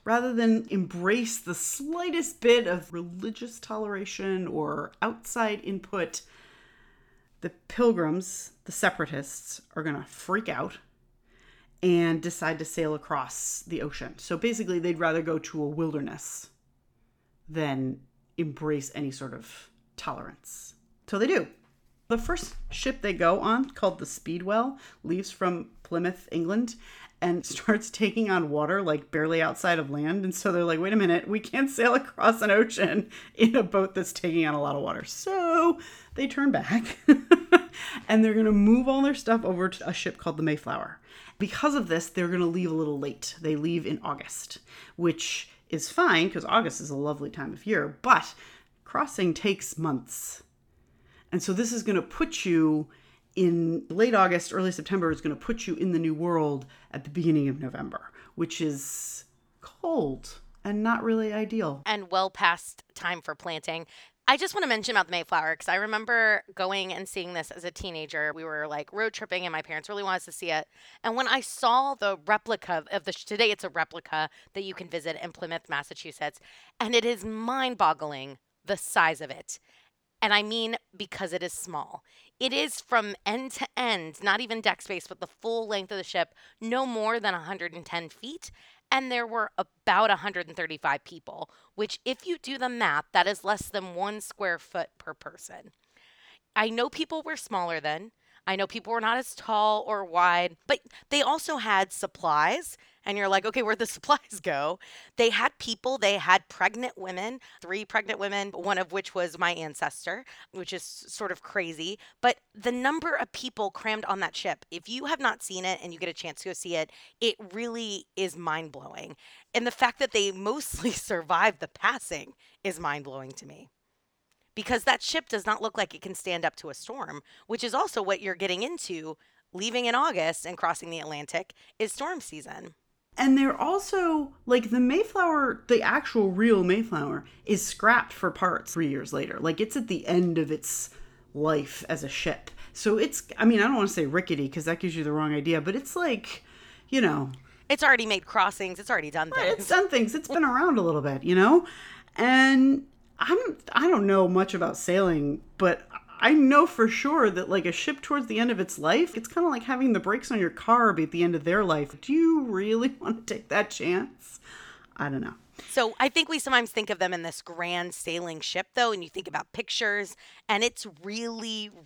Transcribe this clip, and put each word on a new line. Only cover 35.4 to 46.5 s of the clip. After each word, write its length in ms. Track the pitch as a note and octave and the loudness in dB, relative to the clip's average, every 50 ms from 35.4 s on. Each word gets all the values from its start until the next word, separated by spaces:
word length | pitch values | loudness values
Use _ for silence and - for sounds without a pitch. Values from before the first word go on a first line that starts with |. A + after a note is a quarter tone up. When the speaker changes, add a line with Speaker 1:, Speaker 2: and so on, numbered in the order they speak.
| F4 E4+ E4 E4+ E4 E4+ E4 E4 - - - - - - - | 2 2 4 6 6 4 4 2 -4 -18 -20 -20 -20 -12 -6
Speaker 1:
they 120 | - C#4 | -4 -4
turn 240 | C4+ - C#4+ C#4 C#4 | -4 0 0 2 2
back, 460 | - C#3+ - - G3 A#3 A3+ - - - - - C#4 - - - F4 F4 - - F4+ | 2 2 0 2 0 0 0 -2 -8 0 8 8 8 8 8 6 6 6 6 6 6
<laughs> 540 | F4 F4+ - - - - - - A#3 - - | 6 6 4 -12 -12 -10 -10 -10 -8 0 4
and 140 | A3 A3 A3 | 6 6 6
they're 100 | A3 G#3 | 6 6
gonna 180 | A3 A3 G#3+ | 4 6 6
move 380 | G#3 G3+ G3+ G#3+ A3+ B3+ B3 C4+ | 6 8 8 8 8 8 6 4
all 120 | C4+ C4+ | 4 4
their 140 | C#4 C#4+ C#4 | 4 4 2
stuff 300 | - - A3 A3+ A3+ A3 | 0 2 2 2 2 2
over 240 | F#3 F#3 F3 F#3 F#3 | 0 0 0 0 -2
to 200 | - - - F3+ | -2 -4 -6 -6
a 40 | F3 | -6
ship 240 | - - F#3+ - | -4 -4 -6 -6
called 180 | - - E3+ D#3 | -4 -6 -4 -2
the 60 | D#3 D#3+ | 0 0
Mayflower. 560 | D#3 D3+ - - - C#3+ - - - - - _ - - - - - - - | 0 0 -2 -4 -6 -6 -6 -6 -10 -12 -18 _ -20 -20 -20 -20 -14 -6 -4
Because 360 | G#3 - - - C#4+ D4+ C#4 | -4 -4 -2 0 0 2 2
of 120 | C#4+ G3+ | 2 0
this, 220 | E3 D#3+ E3+ E3 - | 0 -2 -2 -2 -4
they're 180 | - F#3 F3 | -4 -2 -2
gonna 180 | E3+ F#3 F3+ F3 | 0 0 0 0
leave 260 | E3+ E3+ F#3 F3+ E3 | 0 0 0 0 0
a 40 | D#3+ | 0
little 240 | D#3+ D#3 D3+ D3 C#3 | 0 0 -2 -2 -4
late. 360 | C#3+ C#3 C3+ - - - - - | -4 -6 -8 -8 -12 -12 -10 -6
They 140 | E3 D#3 D#3 | -2 -2 -2
leave 300 | D3 D3+ E3+ E3+ E3 D3+ | 0 0 -2 -2 -2 -2
in 140 | - D#3 - - | -4 -6 -6 -4
August, 560 | C#3 C#3+ C#3+ - - - - - - - - _ - - - - - - | -6 -6 -6 -8 -12 -12 -12 -12 -14 -16 -18 _ -20 -20 -20 -20 -14 -6
which 520 | - F3 E3+ D#3+ E3 - - - - - - - _ _ - | 0 0 0 0 0 -4 -6 -6 -8 -10 -12 -20 _ _ -8
is 220 | E3+ D3+ - - | -6 -6 -6 -4
fine, 380 | - E4 F4+ D4+ F#3 D#3+ E3+ F#3+ | 2 4 4 6 6 4 4 2
'cause 160 | - E3 - | 0 -4 -2
August 340 | - | 2